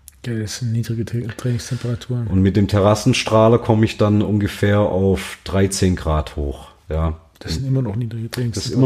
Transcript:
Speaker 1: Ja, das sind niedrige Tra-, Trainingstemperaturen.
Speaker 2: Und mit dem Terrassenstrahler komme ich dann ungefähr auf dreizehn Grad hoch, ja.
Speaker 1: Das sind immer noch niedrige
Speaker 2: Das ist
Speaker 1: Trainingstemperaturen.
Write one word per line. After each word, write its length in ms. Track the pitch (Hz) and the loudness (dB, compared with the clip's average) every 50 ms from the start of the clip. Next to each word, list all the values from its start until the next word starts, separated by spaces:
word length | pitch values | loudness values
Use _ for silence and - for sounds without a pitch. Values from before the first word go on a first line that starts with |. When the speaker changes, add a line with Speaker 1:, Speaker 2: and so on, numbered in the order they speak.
| _ - - _ - | _ -20 -20 _ -10
Speaker 1:
Ja, 80 | 123 117 | -8 -6
das 220 | 110 107 101 - - | -6 -6 -8 -8 -6
sind 140 | 127 117 | -4 -2
niedrige 320 | 113 117 113 - 113 113 107 | -2 -2 -2 -4 -4 -6 -6
Tra-, 320 | - 117 117 120 117 - | -6 -6 -6 -6 -8 -8
Trainingstemperaturen. 880 | - - 123 120 113 - - 127 - - 120 120 - - - 123 120 117 | -6 -4 -4 -4 -4 -4 -6 -8 -6 -4 -6 -6 -6 -6 -6 -6 -4 -4
Speaker 2:
Und 160 | 107 92 95 | 0 2 2
mit 140 | 95 98 95 | 4 4 4
dem 100 | 107 101 | 2 2
Terrassenstrahler 920 | 92 101 101 95 104 107 - - 131 120 - - - 107 110 110 113 120 113 | 2 4 4 4 4 4 4 2 2 2 2 0 2 4 6 6 6 6 4
komme 260 | - - 113 107 113 | 4 2 2 2 2
ich 120 | 107 - | 2 2
dann 260 | - 110 104 104 104 | 2 2 4 4 2
ungefähr 580 | 101 - 107 104 104 98 - - 104 101 101 104 | 2 2 0 0 0 -2 -2 0 2 2 4 4
auf 580 | 104 - - 95 98 95 92 - - - - - - | 2 2 2 2 2 2 2 0 -2 -6 -14 -14 -8
dreizehn 500 | - 95 98 98 95 - - 98 92 90 | -4 0 0 0 0 0 0 0 0 0
Grad 400 | 85 - 80 78 76 73 - - | 0 0 0 0 0 -2 -4 -6
hoch, 320 | 76 73 69 69 - - - - _ _ - | -6 -4 -4 -6 -8 -14 -20 -20 _ _ -6
ja. 280 | 78 80 80 80 80 80 _ _ _ - | -4 -2 -2 -2 -4 -6 _ _ _ -14
Speaker 1:
Das 140 | - 101 80 | -8 -6 -6
sind 140 | - 135 131 | -4 -2 -2
immer 140 | 135 135 | -2 -2
noch 120 | 127 101 95 | -2 -2 -4
niedrige 300 | 123 123 110 117 113 113 | -6 -6 -6 -8 -8 -10
Speaker 2:
Das 20 | |
ist 80 | 117 - | -8 -6
Speaker 1:
Trainingstemperaturen. 480 | 127 123 117 107 98 - - - 123 131 | -6 -4 -4 -4 -6 -6 -4 0 2 4